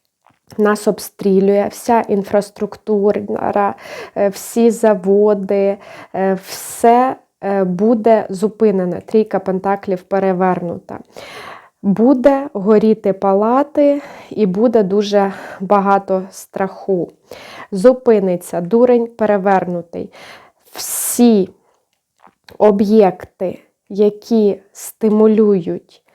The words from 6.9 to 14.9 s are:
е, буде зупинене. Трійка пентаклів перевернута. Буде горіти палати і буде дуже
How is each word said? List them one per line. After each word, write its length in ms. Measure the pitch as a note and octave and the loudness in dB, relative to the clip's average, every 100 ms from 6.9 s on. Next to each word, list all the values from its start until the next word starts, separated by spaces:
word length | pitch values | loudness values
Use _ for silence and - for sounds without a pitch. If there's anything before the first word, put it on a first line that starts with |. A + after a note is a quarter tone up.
| A#3+ B3+ - _ _ | 4 2 -4 _ _
е, 200 | G3 G3 | -4 -2
буде 600 | F#3 F3+ A3 A#3+ A3 A3 - | -2 0 0 2 4 2 0
зупинене. 720 | F#3+ G#3 G#3 A3 F#3+ F3+ F#3 | -6 -6 0 0 0 -2 -6
Трійка 380 | - A3 G#3+ G3 | -2 -2 0 -4
пентаклів 640 | F#3+ F#3+ G3 G3+ G3+ F#3 | -4 -4 -4 -4 -4 -6
перевернута. 1000 | - G3 F#3+ F3+ F#3 F3+ F3 E3 - - - - - - - - - _ | -4 -2 -2 0 -2 -2 -6 -10 -14 -18 -18 -20 -20 -20 -20 -20 -20 _
Буде 680 | G3 G3 A#3+ C4+ C#4 C4+ C#4+ | -2 2 2 4 4 2 -2
горіти 600 | G#3 F#3+ G#3+ A3 A3 G3 | -4 2 4 4 2 -2
палати 880 | F#3+ G3 G3 A3 C4 D4 D4 C#4+ C#4+ - - - | -2 0 2 2 0 0 2 2 0 -6 -18 -12
і 160 | - G3+ | -2 -2
буде 380 | F#3 B3 A3+ | 2 2 2
дуже 500 | F#3 | 2